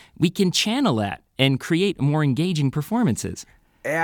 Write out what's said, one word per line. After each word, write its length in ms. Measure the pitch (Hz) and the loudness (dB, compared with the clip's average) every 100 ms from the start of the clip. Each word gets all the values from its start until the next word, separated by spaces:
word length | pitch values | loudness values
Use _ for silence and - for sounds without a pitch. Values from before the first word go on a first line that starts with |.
| - - | -20 -2
we 120 | 180 | 0
can 200 | 185 185 | 2 0
channel 440 | - 214 247 247 113 | 0 0 0 0 0
that 260 | 101 - _ - | -2 -6 _ 0
and 220 | 135 131 | 2 2
create 400 | - 165 196 165 | 0 0 0 0
more 240 | 143 151 | 0 2
engaging 480 | 147 123 180 156 135 | 0 0 0 0 0
performances. 760 | 151 143 233 196 104 90 - - _ _ _ 127 160 | -2 -4 0 0 0 -6 -10 -16 _ _ _ -6 -2